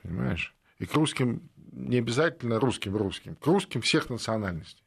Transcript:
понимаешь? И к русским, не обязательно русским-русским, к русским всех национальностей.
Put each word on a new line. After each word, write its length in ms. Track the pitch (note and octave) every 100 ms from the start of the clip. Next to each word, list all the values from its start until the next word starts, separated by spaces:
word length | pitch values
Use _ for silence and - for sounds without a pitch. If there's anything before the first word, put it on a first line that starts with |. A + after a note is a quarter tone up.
понимаешь? 520 | F2+ E2 C3 F2 - - _ _
И 60 | -
к 60 |
русским, 540 | D3+ D3+ - B2+ A#2 - - -
не 240 | B2 - B2
обязательно 640 | A#2+ A#2+ D#3+ - A#2+ A2+
русским-русским, 720 | C3 G2+ G2+ G2+ G2 F2+ - E2
к 100 | C#3+
русским 340 | F#3+ - B2
всех 280 | - D#3+ -
национальностей. 760 | A#2 - A2+ G2+ E2 - -